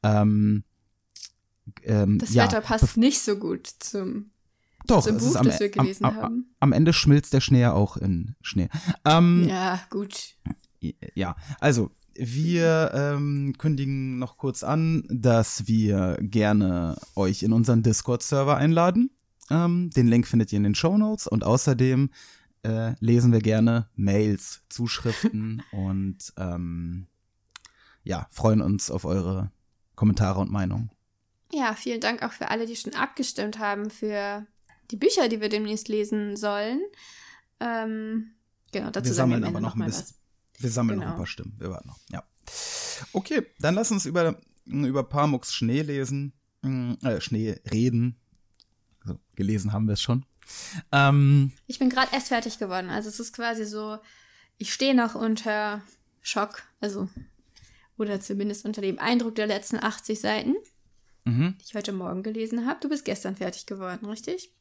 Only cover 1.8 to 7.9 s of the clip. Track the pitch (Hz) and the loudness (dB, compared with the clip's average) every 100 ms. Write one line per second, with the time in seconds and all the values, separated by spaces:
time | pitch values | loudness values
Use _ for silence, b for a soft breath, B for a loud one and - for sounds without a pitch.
1.8 | - 107 101 104 - 117 107 214 - 220 | -2 2 4 2 4 4 4 2 0 0
2.8 | - - 247 294 - 202 196 185 - - | 2 4 4 4 0 -2 -4 -6 -8 -12
3.8 | - 202 190 208 208 _ _ _ _ _ | -8 -6 -6 -8 -10 _ _ _ _ _
4.8 | - 214 220 214 240 - 131 - 202 - | 2 4 4 2 2 4 4 4 -2 2
5.8 | 185 196 - 220 226 233 254 _ 240 - | 0 2 -2 -2 -4 -4 -6 _ 4 6
6.8 | 160 165 139 143 - 135 - 127 120 87 | 6 6 6 6 6 0 4 6 6 4
7.8 | 101 | 2